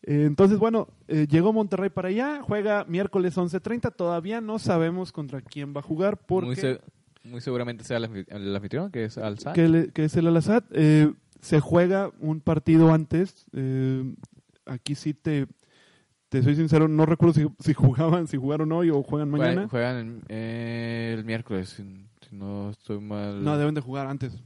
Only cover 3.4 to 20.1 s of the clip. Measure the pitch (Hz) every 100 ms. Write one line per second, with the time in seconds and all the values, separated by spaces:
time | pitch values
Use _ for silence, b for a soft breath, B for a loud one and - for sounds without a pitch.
3.4 | 175 180 208 240 - - 175 170 170 226
4.4 | 220 220 - 175 165 180 180 - 143 135
5.4 | 117 147 143 143 139 156 196 208 _ 185
6.4 | 123 127 135 127 - _ _ _ 117 120
7.4 | 123 123 120 120 - 120 113 104 92 104
8.4 | 98 98 98 135 196 127 110 113 110 104
9.4 | - 170 165 165 165 - 156 175 165 165
10.4 | 151 226 - - 151 151 151 - _ _
11.4 | - 156 143 170 180 190 196 - 156 156
12.4 | 156 156 156 160 165 160 156 160 190 _
13.4 | _ 143 131 131 131 131 131 - - _
14.4 | _ _ - 127 - 147 156 147 - 151
15.4 | 135 - b b b b b _ _ 135
16.4 | 127 147 160 156 156 156 156 - 170 156
17.4 | 151 - - 151 131 120 165 175 160 139
18.4 | 131 151 156 165 175 143 139 147 147 147
19.4 | 127 180 208 127 120 127 113